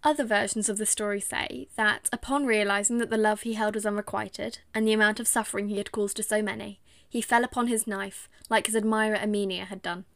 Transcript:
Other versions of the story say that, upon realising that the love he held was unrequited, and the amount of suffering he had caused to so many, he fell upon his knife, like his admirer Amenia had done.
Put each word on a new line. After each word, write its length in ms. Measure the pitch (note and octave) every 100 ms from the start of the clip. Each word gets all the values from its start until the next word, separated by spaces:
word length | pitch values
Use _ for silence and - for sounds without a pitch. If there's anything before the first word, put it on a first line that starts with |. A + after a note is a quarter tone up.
Other 220 | D4+ D4+
versions 440 | A#3 G#3 G#3 A3 G#3
of 100 | G#3
the 80 | G#3+
story 340 | - G#3 G3+
say 480 | - - - B3 C4+ -
that, 320 | G#3+ - -
upon 340 | A#3+ - C#4 C#4
realising 520 | G#3+ G3+ G3+ G#3 A#3+
that 120 | A#3
the 60 | A3+
love 260 | G#3+ G#3+
he 120 | A#3
held 200 | A3 G#3+
was 120 | G#3+ G#3
unrequited, 720 | G#3 G#3 G3+ G#3 - A3+ - _
and 140 | A3 A3
the 60 |
amount 280 | G#3+ G#3+ G#3+
of 80 | A3+
suffering 400 | A#3 G#3+ G3+ G#3
he 100 | G3+
had 140 | G#3
caused 240 | - G3+ -
to 60 |
so 200 | G#3+ G#3+
many, 380 | G#3 A3 G3+ G3+ _ _ _
he 120 | A#3+
fell 240 | A3+ A#3+
upon 220 | A#3+ - A#3+
his 200 | A3+ A3
knife, 420 | G3 G3 - - - -
like 180 | A3 G#3+
his 100 | A3
admirer 400 | G#3+ A3 G#3+ G#3+
Amenia 480 | G#3+ G#3 G3+ F3+ F3+
had 160 | F#3+
done. 220 | F3 F3 F#3+